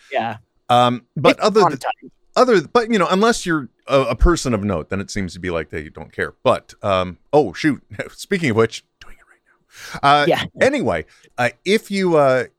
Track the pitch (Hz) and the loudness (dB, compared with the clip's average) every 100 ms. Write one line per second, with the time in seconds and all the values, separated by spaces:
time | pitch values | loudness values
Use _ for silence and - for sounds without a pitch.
0 | _ 131 113 107 _ _ - 123 123 120 | _ -6 -6 -8 _ _ 0 2 2 0
1 | - - 143 285 214 208 180 135 123 - | -8 0 2 2 2 2 2 0 -8 -12
2 | 131 _ _ - 254 208 139 240 226 226 | -16 _ _ 0 2 2 2 -2 0 0
3 | 165 185 226 226 185 160 123 _ - 135 | 0 2 2 0 -2 -4 -4 _ -2 0
4 | 120 120 175 165 135 110 104 87 73 98 | 0 2 2 2 0 -2 -2 -4 -4 -8
5 | 95 104 92 90 90 82 80 85 78 80 | -8 -8 -8 -8 -6 -6 -6 -10 -12 -14
6 | 76 - 80 - 127 101 - - 104 92 | -14 -8 -8 -4 -2 -2 -4 -10 -2 -2
7 | 92 82 _ 147 120 80 156 117 _ 104 | -2 -8 _ 0 0 -2 -4 -4 _ -14
8 | - - - 196 160 107 113 - - _ | -14 -16 -8 -4 0 2 0 -2 -20 _
9 | - - _ _ _ _ _ - - - | -20 -20 _ _ _ _ _ -20 -16 -2
10 | 143 147 143 147 - - 247 285 135 85 | 2 2 2 0 -4 -2 0 0 -2 -4
11 | - _ _ - 123 - 175 214 - 196 | -6 _ _ -4 -4 -4 0 0 0 -2
12 | 185 160 139 131 98 | 2 4 4 2 -2